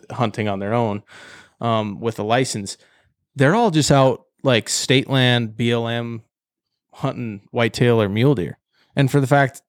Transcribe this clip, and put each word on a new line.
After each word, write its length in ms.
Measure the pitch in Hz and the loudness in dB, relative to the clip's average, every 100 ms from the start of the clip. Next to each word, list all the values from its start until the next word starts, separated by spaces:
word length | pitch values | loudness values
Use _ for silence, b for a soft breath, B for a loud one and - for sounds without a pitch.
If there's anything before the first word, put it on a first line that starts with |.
| - | -12
hunting 360 | - 117 107 107 | -4 -4 -4 -6
on 120 | 98 | -4
their 140 | 101 | -2
own, 300 | 120 113 104 - B B B B B | -2 -2 -4 -10 B B B B B
um, 380 | 117 113 107 98 | -2 -2 -4 -6
with 180 | 113 110 | -6 -4
a 40 | |
license, 540 | 104 120 127 110 98 - b b b b _ 135 | -2 0 0 -4 -10 -14 b b b b _ 0
they're 200 | 135 220 | 2 4
all 140 | 226 | 2
just 200 | 156 135 | 2 2
out, 320 | 139 135 - _ _ | 4 4 0 _ _
like, 240 | 135 113 - | 0 0 0
state 400 | - - 135 - | -4 0 0 2
land, 460 | 135 123 120 113 110 | 2 2 2 -2 -2
B 140 | 117 | -2
L 160 | 117 117 | -2 -2
M, 360 | 117 117 117 - _ _ _ _ _ _ | -6 -6 -10 -16 _ _ _ _ _ _
hunting 480 | - 135 - 117 98 _ | -8 -6 -6 -8 -10 _
whitetail 500 | 120 117 - 123 113 | -2 0 2 2 4
or 80 | 101 | 2
mule 260 | 107 135 113 | 2 2 0
deer. 220 | 82 - _ _ _ - | -4 -10 _ _ _ -2
And 140 | 135 | 0
for 100 | 143 | 2
the 60 | 127 | 2
fact 340 | 143 135 - | 2 2 -4